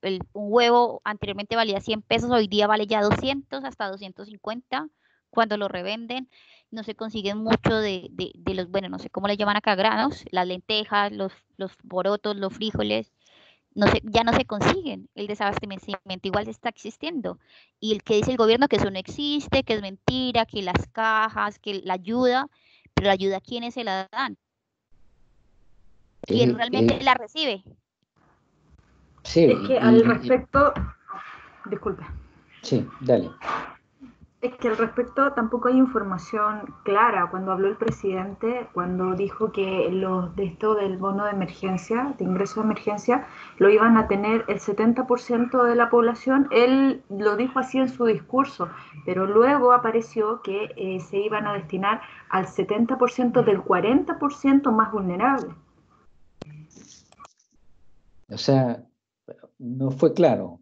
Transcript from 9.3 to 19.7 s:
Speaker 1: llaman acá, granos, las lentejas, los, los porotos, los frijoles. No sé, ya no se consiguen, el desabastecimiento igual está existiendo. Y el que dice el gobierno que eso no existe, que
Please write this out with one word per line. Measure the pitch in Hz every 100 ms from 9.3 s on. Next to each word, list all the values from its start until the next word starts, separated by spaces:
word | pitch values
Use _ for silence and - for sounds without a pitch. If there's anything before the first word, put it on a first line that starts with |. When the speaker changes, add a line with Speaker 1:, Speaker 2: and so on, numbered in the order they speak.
| 208
Speaker 1:
llaman | 208 208
acá, | 226 190
granos, | 208 220 285 - -
las | 180 180
lentejas, | 180 - 214 214 208 202
los, | 208 190 - _ _
los | 190 _ -
porotos, | 180 185 208 214 202
los | 196
frijoles. | 220 214 - 208 214 220 _ _ _ _ _ _
No | - 202
sé, | 214 220
ya | 220
no | 233
se | 233 262
consiguen, | 208 - 381 320 196 196
el | - 208
desabastecimiento | 208 202 208 208 190 - 190 - 185 196
igual | 196 214
está | 220 240
existiendo. | - - - 302 330 208 180 _ _ _ _
Y | 214
el | 208
que | - 208
dice | 214
el | 254
gobierno | 220 233 277
que | 240
eso | 202
no | 190
existe, | - - 294 294 269 269
que | 254